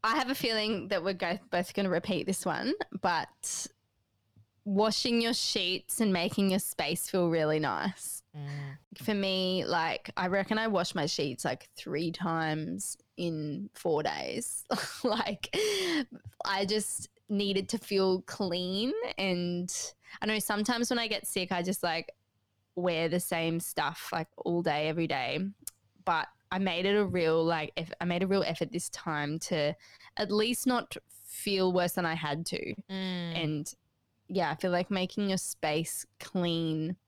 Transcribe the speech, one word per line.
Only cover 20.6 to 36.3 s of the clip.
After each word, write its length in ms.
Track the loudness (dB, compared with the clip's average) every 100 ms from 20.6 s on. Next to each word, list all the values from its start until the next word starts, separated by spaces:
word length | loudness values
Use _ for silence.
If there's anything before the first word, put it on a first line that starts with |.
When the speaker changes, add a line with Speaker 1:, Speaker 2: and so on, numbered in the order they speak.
| 2 2 2
Speaker 1:
when 100 | 2
I 80 | 0
get 180 | -2 -2
sick, 240 | -2 0
I 100 | 0
just, 220 | 0 0
like, 280 | 0 -2 -4 -14 _ _ _ _ _ -2
wear 340 | 0 2 2
the 100 | 2
same 400 | 0 0 2 0
stuff, 500 | -2 -2 -2 -2 -6
like, 160 | -4 -4 -6
all 240 | -2 0
day, 260 | 2 2 0
every 180 | 0 0
day. 320 | 0 -2 -2 -4 -6 -16 _ _ _ -2
But 220 | 0 -2 _ _
I 80 | -2
made 260 | 0 2 2
it 100 | 4
a 100 | 2
real, 380 | 2 4 4
like, 280 | 4 2 -2 -6
eff-, 140 | -6 -4
I 40 | 0
made 180 | 2
a 40 | 4
real 160 | 2
effort 280 | 2 0 -2
this 180 | -2 -6
time 500 | -8 -4 -2 0 -2
to 360 | -2 0 0 -2 -10 -20 -18 -6
at 140 | 0
least 360 | 2 2 2 2
not 280 | 2 0 -10 _
feel 640 | -20 -16 -6 0 4 6
worse 200 | 6 2
than 120 | 2 0
I 100 | 0
had 300 | -2 -2 -2
to. 280 | -4 -6 -8 -8
Speaker 2:
Mm. 540 | -6 -4 -2 -2 -2
Speaker 1:
And, 300 | 0 -2 -4 -12 _ _ _ _ _
yeah, 220 | 0 0
I 40 | 0
feel 160 | 2
like 200 | 2 2
making 380 | 0 0 0 0
your 80 | 0
space 680 | -2 -4 0 0 0 -6 -10 _
clean 800 | -6